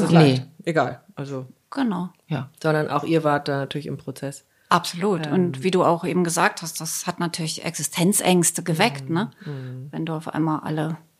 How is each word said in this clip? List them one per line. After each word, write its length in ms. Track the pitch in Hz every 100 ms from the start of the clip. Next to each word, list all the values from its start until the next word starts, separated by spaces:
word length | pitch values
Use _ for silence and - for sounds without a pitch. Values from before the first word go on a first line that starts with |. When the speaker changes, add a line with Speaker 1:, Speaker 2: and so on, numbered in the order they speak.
Speaker 1:
Genau. 40 | 196
Speaker 2:
ist 40 |
leicht? 320 | 165 147 131
Speaker 3:
Nee. 260 | - - 175
Speaker 2:
Egal. 300 | 156 127 127 _ -
Also, 300 | 139 131 131 - -
Speaker 1:
Genau. 380 | 277 247 180 180 _ -
Speaker 3:
Ja. 220 | 151 - -
Speaker 2:
sondern 280 | 160 156 151
auch 140 | 147
ihr 200 | - 160
wart 240 | 156 143 147
da 100 | 139
natürlich 280 | 135 147 143
im 100 | 139
Prozess. 460 | - 131 139 - _ _ -
Speaker 1:
Absolut. 560 | 175 - 175 208 180 151
Speaker 2:
Ähm. 60 |
Speaker 1:
Und 300 | 185 175 131
wie 80 | 185
du 120 | 180
auch 200 | 151 170
eben 200 | 175 175
gesagt 380 | 170 160 202 -
hast, 200 | 165 -
das 260 | 160 - -
hat 120 | 175
natürlich 440 | 170 170 160 160
Existenzängste 1000 | 165 160 147 - 170 208 - 180 165 -
geweckt, 440 | 180 160 226 139 135
Speaker 2:
Mhm. 60 | 165
Speaker 1:
ne? 160 | 233 - 151
Speaker 2:
Mhm. 420 | 139 127 127 143
Speaker 1:
Wenn 140 | 165 160
du 80 |
auf 140 | 156 160
einmal 320 | - 160 156
alle 360 | - 156 156 160 _